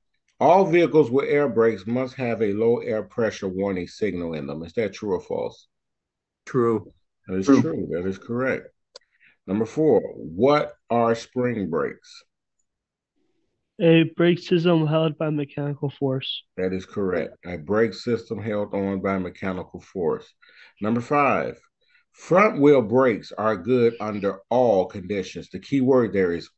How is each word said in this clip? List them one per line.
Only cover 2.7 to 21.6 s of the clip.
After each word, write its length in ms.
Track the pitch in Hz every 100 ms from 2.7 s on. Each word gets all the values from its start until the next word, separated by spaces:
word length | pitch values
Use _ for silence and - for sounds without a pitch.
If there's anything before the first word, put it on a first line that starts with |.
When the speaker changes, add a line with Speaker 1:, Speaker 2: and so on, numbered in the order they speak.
| 120
Speaker 1:
air 240 | - 107
pressure 440 | 98 - 110 - 95
warning 400 | 92 101 92 87
signal 460 | - 104 87 85
in 140 | 78 69
them. 160 | 76
Is 100 | 85
that 200 | 117 104
true 200 | - 104
or 80 | 87
false? 460 | - 82 - - _ _ _ _ _ _ _ _ -
Speaker 2:
True. 460 | 131 117 110 - - _ _ -
Speaker 1:
That 100 | 95
is 80 | 98
Speaker 2:
True. 160 | 135
Speaker 1:
true. 260 | 156 143 80
That 160 | 80 92
is 100 | 95
correct. 500 | - 120 131 87 - _ _ - _ _ _ _ -
Number 180 | 101 110
four, 360 | 151 156 101 - -
what 580 | 78 85 131 147 - - -
are 240 | 117 117 117
spring 540 | - 127 123 110 90
brakes? 540 | 80 69 - - - _ _ _ _ _ _ _ _ _ _ _ _ _ _ _ -
Speaker 3:
A 240 | 170 165 160 -
brake 220 | 170 175
system 460 | - 175 175 165 151
held 320 | 160 160 151
by 140 | 156
mechanical 580 | 151 143 - 143 139 143
force. 540 | - 139 131 - - - -
Speaker 1:
That 140 | 92
is 120 | 92 92
correct. 500 | 104 95 87 - - 90
A 120 | 87
brake 380 | 76 107 117 -
system 440 | 123 113 - 107
held 340 | 107 104 104 101
on 260 | 98 98
by 160 | 98 98
mechanical 640 | 90 - 98 90 82 90
force. 500 | - 95 80 - - _ _ _ - _
Number 200 | 104 117
five, 580 | 120 147 139 95 62 64